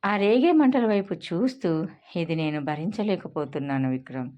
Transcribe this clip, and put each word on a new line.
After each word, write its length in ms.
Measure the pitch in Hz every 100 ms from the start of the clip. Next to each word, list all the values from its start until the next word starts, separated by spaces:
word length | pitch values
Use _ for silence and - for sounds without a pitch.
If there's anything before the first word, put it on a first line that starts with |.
ఆ 120 | 196 202
రేగే 360 | 202 233 320
మంటల 340 | 330 277 262 233
వైపు 280 | 202 196
చూస్తూ, 720 | 170 - 170 254 254 180 160 160 - _ 180
"ఇది 180 | 165
నేను 260 | 165 156 151
భరించలేకపోతున్నాను 1300 | 143 151 165 214 214 185 160 - 143 147 139 135 131
విక్రమ్. 400 | 127 131 127 127